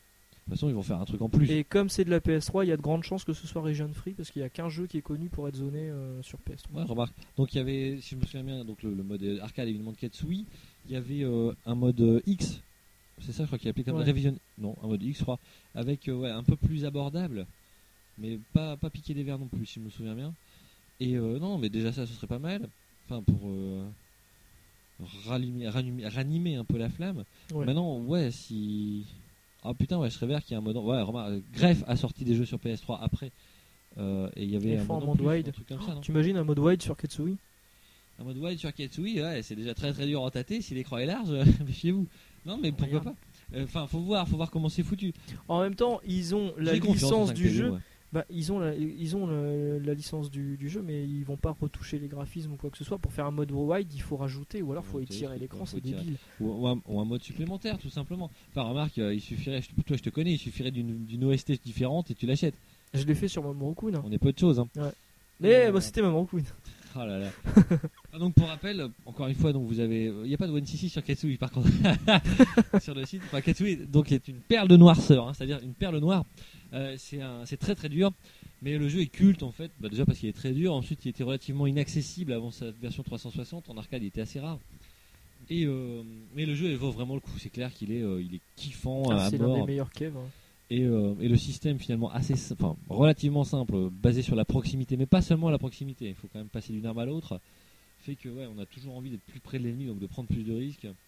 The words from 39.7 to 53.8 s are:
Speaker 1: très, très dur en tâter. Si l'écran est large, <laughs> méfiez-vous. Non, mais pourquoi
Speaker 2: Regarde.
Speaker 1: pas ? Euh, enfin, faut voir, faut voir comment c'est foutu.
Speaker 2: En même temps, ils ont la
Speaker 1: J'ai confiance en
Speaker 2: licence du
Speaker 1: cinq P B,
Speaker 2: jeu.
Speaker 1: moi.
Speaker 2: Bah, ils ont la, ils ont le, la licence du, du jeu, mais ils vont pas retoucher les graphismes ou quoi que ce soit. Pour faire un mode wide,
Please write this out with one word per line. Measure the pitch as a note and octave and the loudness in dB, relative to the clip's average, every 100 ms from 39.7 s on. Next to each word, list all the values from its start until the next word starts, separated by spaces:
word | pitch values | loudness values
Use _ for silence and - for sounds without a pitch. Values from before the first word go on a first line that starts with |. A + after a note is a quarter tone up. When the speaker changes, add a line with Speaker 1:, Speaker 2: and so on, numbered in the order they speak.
Speaker 1:
très, | A2+ C#3+ | -4 -4
très | C#3 C#3+ | -2 -2
dur | D3 | -2
en | B2+ | -2
tâter. | B2 B2+ A3+ | -4 -4 -6
Si | F#3+ | -4
l'écran | B2+ B2+ B2 | -6 -6 -4
est | C#3 | -2
large, | A#3+ F#3+ | -2 -2
<laughs> | C#3 D3 - C#3 | 6 6 6 2
méfiez-vous. | B2 E3 G3 F3 - - - D#3+ | -2 0 0 -2 -8 -20 -16 -12
Non, | A#3 | -4
mais | E3 | -2
pourquoi | C#3 C#3 D3+ | -2 0 -2
Speaker 2:
Regarde. | G3+ C4+ | -4 -10
Speaker 1:
pas ? | - - - C3 | -18 -20 -10 -8
Euh, | |
enfin, | C3+ E3 C#3+ | -6 -6 -4
faut | E3 | -4
voir, | F3+ G#3 F3 | -2 0 0
faut | D#3+ | 0
voir | D#3+ | -2
comment | D#3+ D#3+ | -2 -2
c'est | F3+ | -2
foutu. | - G3 F#3+ - - - - | -2 -2 -4 -6 -12 -12 -2
Speaker 2:
En | E3+ | 0
même | G3 | 0
temps, | F#3+ A#3+ A3+ G3+ | 2 0 0 -2
ils | F#3 E3+ | -2 -2
ont | G#3 G3 D#3 | -2 -2 -2
la | D#3+ | 0
Speaker 1:
J'ai | E3+ | 2
confiance | G3+ - C3+ | 4 4 6
en | A3 | 4
Speaker 2:
licence | G3+ | 4
du | - | 4
Speaker 1:
cinq | F3+ | 4
P | |
B, | A3 | 4
Speaker 2:
jeu. | A#3+ | 2
Speaker 1:
moi. | F#3 - - - | -2 -8 -20 -6
Speaker 2:
Bah, | D#3+ D#3 | -6 -4
ils | F3 D#3 | -4 -2
ont | G3 | 0
la, | D#3+ D3+ | 0 -2
ils | D#3 D#3+ D#3+ G3 | -4 -4 -4 -2
ont | F3+ | -2
le, | D3+ C#3+ D3 D3 D3 | -2 -2 -2 -2 -2
la | C#3+ | -2
licence | D3 D3 D#3 C#3+ | -4 -4 -6 -6
du, | C#3 C#3 C#3 | -6 -6 -6
du | C#3+ | -6
jeu, | G3+ F3 | -6 -6
mais | D3 | -6
ils | C#3+ C#3+ | -4 -6
vont | C#3 C#3+ | -6 -4
pas | D#3+ D3+ | -4 -2
retoucher | D3 - - D3 | -6 -8 -8 -8
les | C#3+ | -8
graphismes | C#3+ C#3+ F3 D#3 | -8 -10 -8 -8
ou | C#3+ | -8
quoi | C#3+ | -10
que | - | -10
ce | |
soit. | D3 F#3+ | -8 -6
Pour | - | -4
faire | - C#3+ | -4 -4
un | |
mode | D3 C#3+ | -2 -2
wide, | C#3 D3 F#3+ | -2 0 0